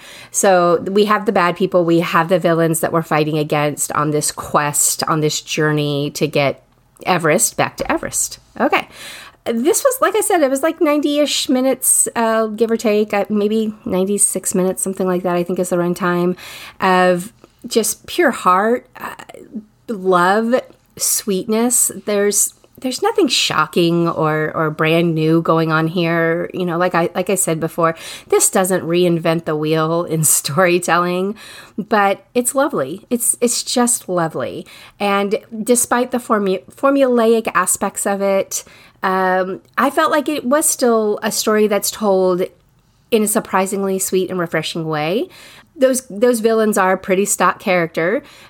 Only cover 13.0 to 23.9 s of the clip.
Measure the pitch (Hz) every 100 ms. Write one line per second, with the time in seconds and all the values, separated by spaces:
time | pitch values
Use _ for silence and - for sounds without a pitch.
13 | 214 202 196 214 208 220 220 214 226 185
14 | 190 202 - 190 - 185 185 185 190 185
15 | 185 180 185 175 175 180 180 180 175 175
16 | 175 175 180 180 - - - - 190 180
17 | 180 180 185 - - _ 240 233 214 -
18 | - - 320 - 185 185 220 240 - -
19 | - - - - - 214 - _ - 214
20 | 185 180 175 208 226 254 - - _ -
21 | - - - 190 - 214 240 - - 190
22 | - 208 202 202 - - _ - 254 247
23 | 403 427 294 - - - 151 - 170